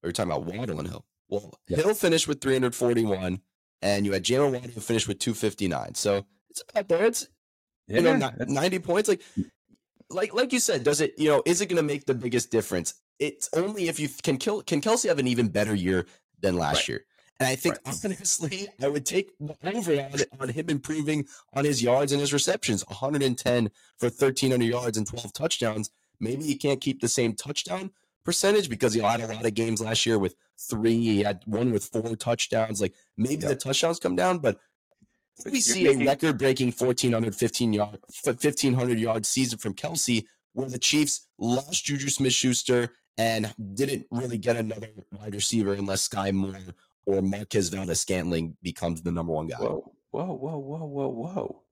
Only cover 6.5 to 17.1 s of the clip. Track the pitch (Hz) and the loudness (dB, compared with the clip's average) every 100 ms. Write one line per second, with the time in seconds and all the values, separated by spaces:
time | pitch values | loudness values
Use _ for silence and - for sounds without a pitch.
6.5 | - - - 196 170 220 233 - _ _ | -16 -4 -4 0 2 4 0 -8 _ _
7.5 | _ _ _ - 104 170 165 131 - 123 | _ _ _ -2 2 4 4 2 -2 -2
8.5 | 139 170 185 180 175 214 190 - - 92 | 2 2 0 0 2 4 2 0 -6 -6
9.5 | _ _ _ _ _ _ 180 196 214 254 | _ _ _ _ _ _ -4 -2 0 0
10.5 | 254 - 165 120 147 151 - 151 143 - | 2 2 2 2 2 0 2 4 4 4
11.5 | 175 202 170 151 143 - 127 123 120 - | 2 2 2 0 -2 -2 -2 2 0 2
12.5 | 113 104 92 85 - _ _ 147 - - | 0 2 -2 -2 -8 _ _ -6 -4 -4
13.5 | 160 190 214 170 160 147 - - 135 - | -2 -2 -2 -2 -2 -4 -4 -2 0 0
14.5 | 208 - 156 147 226 208 156 127 120 113 | -4 -2 -2 2 2 2 2 2 2 2
15.5 | 87 104 104 90 92 85 - _ _ 98 | 2 0 2 2 2 0 -10 _ _ 0
16.5 | 87 78 71 - 55 _ | 2 2 0 -2 -6 _